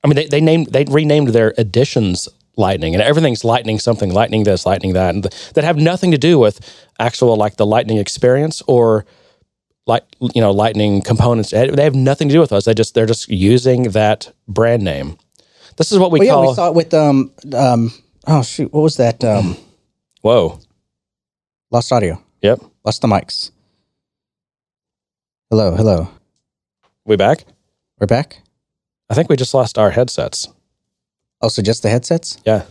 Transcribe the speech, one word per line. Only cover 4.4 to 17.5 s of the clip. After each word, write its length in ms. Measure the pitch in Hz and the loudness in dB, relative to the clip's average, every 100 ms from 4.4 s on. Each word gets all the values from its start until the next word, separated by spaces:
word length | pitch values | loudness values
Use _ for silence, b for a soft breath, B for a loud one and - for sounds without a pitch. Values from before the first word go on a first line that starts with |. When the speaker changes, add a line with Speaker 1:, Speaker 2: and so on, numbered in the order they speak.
Speaker 1:
this, 220 | 104 92 - | 0 0 0
Lightning 280 | 95 95 | -2 -2
that, 220 | 92 92 90 | 0 0 -2
and 80 | |
th-, 300 | 98 - - | -6 -10 -4
that 100 | - | -2
have 140 | 151 156 | 0 0
nothing 340 | 156 185 185 | 0 0 0
to 60 | 151 | 2
do 200 | 151 160 | 2 4
with 220 | 107 - B B B - | 2 0 B B B -6
actual, 380 | 117 - 123 107 | -6 0 0 2
like, 180 | 104 - | 0 0
the 100 | 104 | 0
Lightning 320 | 110 117 110 | 0 0 -4
experience 640 | 98 - 123 131 156 - - | -4 0 0 2 -2 -6 0
or, 380 | 123 113 110 - b b b _ _ _ _ - | 2 2 0 -4 b b b _ _ _ _ -4
like, 160 | 117 _ _ 123 120 | -4 _ _ -4 0
you 60 | |
know, 100 | 107 | 0
Lightning 500 | 101 113 107 104 101 | 0 -2 0 0 -2
components. 480 | - 117 123 117 104 | -2 0 0 0 -2
They 340 | 104 135 147 | -2 0 2
have 120 | 151 135 | 0 2
nothing 320 | 131 139 147 | 0 0 2
to 40 | |
do 60 | 156 | 2
with 120 | 151 | 2
us. 140 | 98 113 | 0 0
They 100 | 110 | 0
just, 180 | 110 | 0
they're 140 | - 113 | 0 0
just 200 | 117 - | -2 -4
using 560 | 101 98 123 127 123 123 | 0 2 2 2 0 0
that 400 | 101 107 107 - _ - | 0 0 -2 -6 _ -8
brand 360 | 98 117 117 | -2 0 0
name. 340 | 95 69 71 - _ _ b b b - | -2 -6 -10 -14 _ _ b b b -6
This 140 | 160 | 0
is 60 | 202 | 2
what 140 | 185 | 2
we 80 | 165 | 4
Speaker 2:
Well, 60 | 220 | 4
yeah, 60 | |
Speaker 1:
call 140 | 143 135 | 4 2
Speaker 2:
we 40 | |
saw 140 | 123 175 | 2 0
it 80 | 165 | 0
with, 180 | 165 | 2
um, 380 | 160 151 135 131 _ 139 | 2 4 2 -2 _ -8